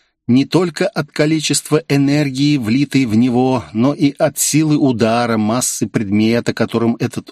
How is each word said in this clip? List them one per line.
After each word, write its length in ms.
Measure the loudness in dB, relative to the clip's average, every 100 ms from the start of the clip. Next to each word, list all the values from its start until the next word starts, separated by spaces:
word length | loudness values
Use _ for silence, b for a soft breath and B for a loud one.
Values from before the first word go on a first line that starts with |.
| b _ 0
не 160 | 2
только 420 | 2 0 0 -2 -4
от 280 | -4 -6
количества 680 | -2 0 0 -2 -4 0 -2 0
энергии, 680 | 0 2 0 -2 0 0 0
влитой 480 | 0 0 0 0 2
в 100 | 2
него, 480 | 2 2 0 -2 -4
но 220 | 0 0
и 180 | 2 0
от 260 | 0 -2 -2
силы 380 | -2 0 2 2
удара, 600 | 2 2 0 0 0 0
массы 500 | 0 -2 -4 -4 -4
предмета, 640 | -4 -2 0 2 0 -2
которым 440 | -2 -2 0 0 0
этот 320 | -4 -6 -10